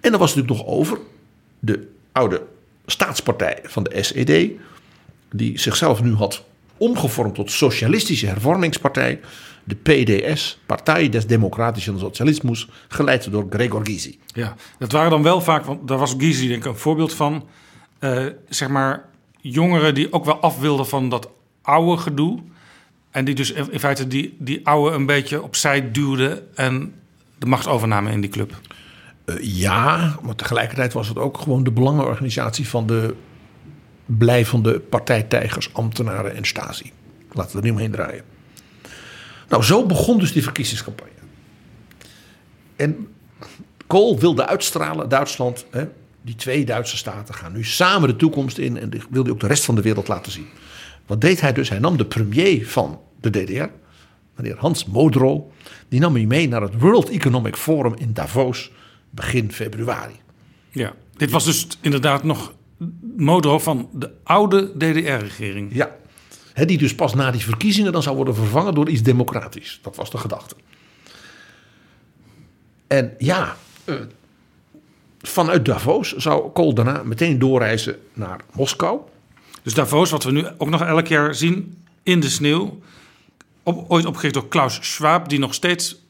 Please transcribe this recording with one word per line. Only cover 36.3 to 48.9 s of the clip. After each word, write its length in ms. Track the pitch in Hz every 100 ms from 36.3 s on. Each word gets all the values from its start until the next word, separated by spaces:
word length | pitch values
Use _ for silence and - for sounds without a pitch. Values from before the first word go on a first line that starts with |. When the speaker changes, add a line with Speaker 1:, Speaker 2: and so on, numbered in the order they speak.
| 110
Speaker 1:
en 80 |
Stasi. 480 | 107 - - - - - - - -
Laten 200 | - -
we 60 | 98
er 60 |
niet 80 | 110
omheen 180 | 110 110
draaien. 340 | 101 90 - - - - - - - - - - - - - -
Nou, 140 | -
zo 240 | 107 196 240
begon 320 | 175 165 233
dus 140 | 180
die 100 | 160
verkiezingscampagne. 720 | 117 - 117 110 - 107 - - - - - - - - - - - - - - _ _ _ _
En 320 | 143 160 214 - - _ - - - _ -
Kool 320 | 180 220 143
wilde 280 | 165 156 -
uitstralen, 600 | 147 - 160 156 160 139
Duitsland, 580 | 135 143 - 123 123 -
hè, 180 | 120 151 - - _
die 120 | 120
twee 300 | 113 - 139
Duitse 320 | 123 113 117 -
staten 380 | - 98 104
gaan 180 | 107 82
nu 120 | 95
samen 440 | 110 - 180 196 143
de 80 | 117
toekomst 420 | 160 147 135 131
in 200 | 135 117
en 120 | 110